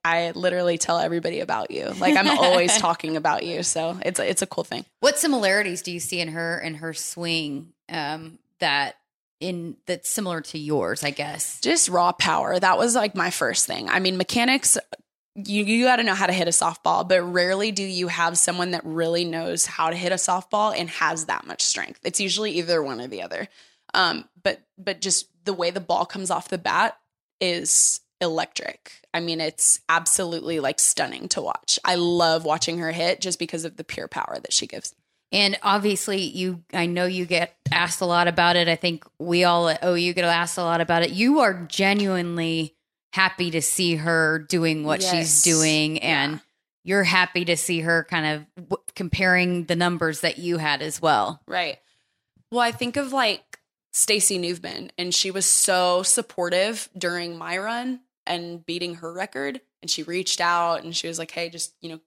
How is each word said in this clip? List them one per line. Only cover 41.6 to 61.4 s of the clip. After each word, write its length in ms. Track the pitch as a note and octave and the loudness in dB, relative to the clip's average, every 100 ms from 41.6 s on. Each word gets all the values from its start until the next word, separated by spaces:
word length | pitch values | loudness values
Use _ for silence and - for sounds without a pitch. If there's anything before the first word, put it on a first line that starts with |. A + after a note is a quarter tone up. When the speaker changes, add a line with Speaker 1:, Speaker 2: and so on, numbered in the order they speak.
| E3 - G3 G3+ G3 | -6 0 2 2 2
Speaker 2:
genuinely 680 | F#3 E3+ E3+ E3 E3 D#3 _ _ _ _ | 0 -2 -2 -2 -2 -4 _ _ _ _
happy 380 | F#3+ F#3 - F3 | 0 0 0 -2
to 100 | D#3+ | -2
see 340 | - - F3 D#3+ | -2 0 0 0
her 440 | D#3+ E3 D#3 D#3+ D3+ | 0 2 2 0 -2
doing 340 | F3+ E3 D#3 | 0 0 0
what 180 | D3+ D3+ | -2 -2
she's 120 | F#3 | 0
Speaker 1:
Yes. 280 | F3 D#3+ - | 0 2 4
Speaker 2:
doing, 560 | F3 D#3+ D#3 D#3 D3+ D#3 | 4 4 4 2 2 0
and 340 | C#3 D3 C#3+ | 0 0 0
Speaker 1:
Yeah. 60 | D#3 _ _ _ _ | -4 _ _ _ _
Speaker 2:
you're 200 | F3 G3 | -2 2
happy 420 | F3+ F#3 F3+ F3+ F3 | 4 4 4 0 0
to 100 | E3+ | 0
see 260 | - E3+ | 0 -2
her 220 | E3 E3 D#3+ | 2 0 0
kind 160 | E3+ D#3 | -2 -2
of 400 | D3+ D#3 - F3 | -4 -8 -16 -6
w-, 140 | E3 - - | -6 -6 -8
comparing 720 | F3+ - F#3 F3+ F3+ F3 E3+ | -4 0 4 4 4 0 0
the 100 | E3+ | 2
numbers 460 | F3 E3+ D#3+ D3+ | 2 2 -2 0
that 160 | E3+ - | -4 -4
you 180 | F3 E3+ | -4 -2
had 240 | D3+ C#3 | 0 -2
as 200 | D3+ - | -4 -2
well. 400 | D#3+ A#2+ G2+ D#3 - | 2 4 2 -4 -8
Speaker 1:
Right. 300 | F#3 D#3+ - _ _ _ _ _ _ - | -6 -4 -8 _ _ _ _ _ _ -6
Well, 100 | A#3+ | 0
I 100 | A#3 | 0
think 260 | A3+ A#3+ C#4+ | 0 -4 -4
of, 160 | C4+ | -2
like, 460 | C4+ A3+ F#3 _ - _ _ _ | 0 0 -2 _ -20 _ _ _
Stacy 440 | - - G#3 - F#3 | -2 2 2 2 0
Newman, 540 | F3 F3 F3 - F3+ - | -4 -6 -8 -12 -12 -8
and 160 | F3 | -2
she 180 | F3 F#3+ | 0 -2
was 140 | F#3+ F3+ | 0 2
so 560 | - - F#3 F3+ F3+ | 4 4 4 4 4
supportive 840 | F#3+ - A3+ - F3 F3+ G#3 A3 - F3+ | 2 0 0 -4 0 2 0 -2 -10 -6
during 400 | F3+ F3 E3+ E3+ | -4 -4 -6 -8
my 200 | E3 F#3 | -6 -6
run 440 | G#3+ A#3 B3+ B3+ _ _ - | -4 -4 -4 -8 _ _ -6
and 400 | F3 E3+ E3+ E3 | -6 -6 -12 -8
beating 300 | F3 F3 E3+ | -6 -6 -8
her 180 | E3 | -10
record. 480 | F3 G#3 - - C4 _ _ | -8 -8 -4 -4 -6 _ _
And 80 | E3+ | -6
she 100 | - | -6
reached 380 | D#3 F3+ F3+ - | -4 -4 -2 0
out 420 | F3 F3 E3+ E3 | 2 2 0 -2
and 120 | E3 E3 | -4 -6
she 120 | E3 | -6
was 120 | E3 | -6
like, 100 | D#3+ | -8
"Hey, 200 | E3+ | -8